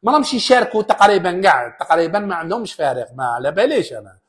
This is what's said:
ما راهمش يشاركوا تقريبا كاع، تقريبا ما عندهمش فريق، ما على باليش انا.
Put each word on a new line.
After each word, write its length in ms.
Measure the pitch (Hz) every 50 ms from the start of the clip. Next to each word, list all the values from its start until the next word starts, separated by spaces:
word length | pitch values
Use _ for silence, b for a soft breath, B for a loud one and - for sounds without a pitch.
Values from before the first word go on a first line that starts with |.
| _
ما 80 | 214
راهمش 220 | 269 302 285 - -
يشاركوا 480 | 240 - - 254 247 226 - - 220
تقريبا 600 | 214 - 208 - 202 202 208 196 175 180 175 180
كاع، 360 | 190 196 160 127 123 120 - -
تقريبا 400 | - - 165 165 170 160 165 202
ما 160 | 208 202 185
عندهمش 380 | 170 165 165 190 240 226 190 -
فريق، 340 | - 160 139 127 123 117 - 120
ما 100 | 127 131
على 260 | 123 120 120 127 139
باليش 420 | 156 180 220 277 311 254 175 - 131
انا. 240 | 110 104 98 92 _ _